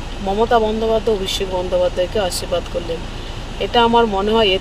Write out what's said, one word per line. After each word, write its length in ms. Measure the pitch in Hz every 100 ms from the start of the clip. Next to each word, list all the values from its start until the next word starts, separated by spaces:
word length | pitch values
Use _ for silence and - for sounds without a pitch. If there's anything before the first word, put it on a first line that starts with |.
| - -
মমতা 340 | 196 202 233 233
বন্দ্যোপাধ্যায়, 580 | 214 220 226 220 220 202
অভিষেক 320 | 190 - 190
বন্দ্যোপাধ্যায়কে 680 | 185 180 180 180 180 180 220
আশীর্বাদ 420 | 180 - 180 175 -
করলেন। 240 | 175 156 165 160 - - - - -
এটা 240 | 196 240
আমার 220 | 233 233 226
মনে 260 | 196 208
হয় 160 | 226 208
এর 100 | 190